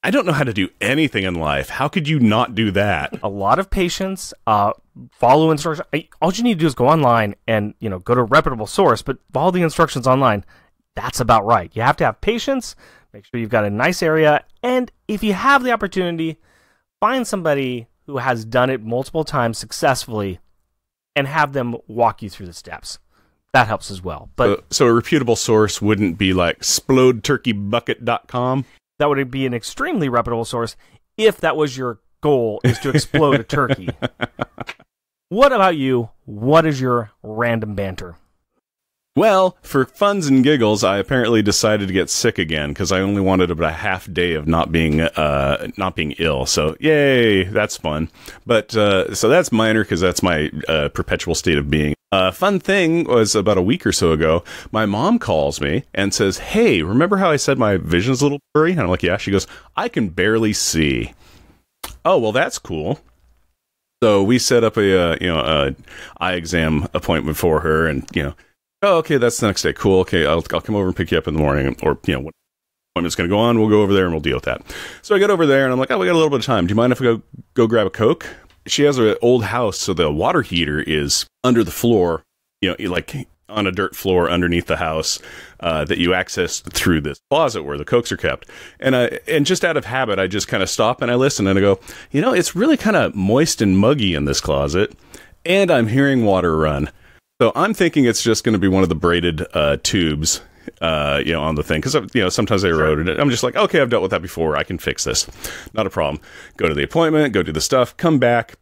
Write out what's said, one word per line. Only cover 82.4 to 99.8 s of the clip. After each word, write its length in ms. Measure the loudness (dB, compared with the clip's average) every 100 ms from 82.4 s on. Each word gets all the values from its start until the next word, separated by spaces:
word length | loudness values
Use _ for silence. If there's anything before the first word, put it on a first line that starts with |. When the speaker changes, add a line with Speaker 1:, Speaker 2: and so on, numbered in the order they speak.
| _ _
Speaker 1:
you 140 | -4 -4
know, 120 | -4
like, 360 | -6 -6 -14 -14 _ _
on 200 | -4 -4
a 40 |
dirt 240 | -2 -6 -4
floor 320 | 0 2 2
underneath 360 | 0 0 0 -2
the 120 | -4
house, 420 | -2 -4 -4 -8 -12 -20 -20 -8
uh, 260 | -4 -4 -2
that 140 | -4
you 160 | -2 -2
access 460 | -2 -4 -6 -6 -8
through 260 | -4 0 0
this 200 | -2 -10 _
closet 320 | 0 0 -2
where 160 | -8 -8
the 80 | -2
Cokes 260 | -2 -2
are 60 | -4
kept. 300 | -4 -4 -10 -20 -20 _
And 160 | -2 0
I, 240 | 0 -4 -4
and 180 | -2 0
just 180 | 0
out 140 | 0 -2
of 80 | -4
habit, 320 | -6 -2 -2
I 80 | -2
just 220 | -2 -4
kinda 180 | -4 -4
stop 380 | 0 0 0
and 80 | -2
I 40 | 2
listen 300 | 0 0 0
and 140 | 2
I 20 |
go, 180 | 2 0 -4 -20 -6
"You 100 | -2
know, 120 | 0
it's 220 | 0 -2 0
really 200 | 2 2
kinda 360 | 2 2 0
moist 480 | 0 2 2 2 2
and 160 | 2 4
muggy 380 | 4 2 0 0
in 100 | -2
this 160 | -2
closet, 520 | -2 -2 0 0 -2 -4 _ -20 -20 _ 0
and 240 | 2 4
I'm 180 | 2 2
hearing 360 | 2 2 4 4
water 320 | 2 2 2
run." 320 | 0 0 -4 -8 -20 _ _ _
So 120 | 0 2
I'm 200 | -2 2
thinking 300 | 0 4 2
it's 180 | 2
just 200 | 0 0
gonna 140 | 0 2
be 100 | 2
one 140 | 2
of 80 | 2
the 60 | 2
braided, 500 | 0 2 0 -4 -4
uh, 240 | -2 0 0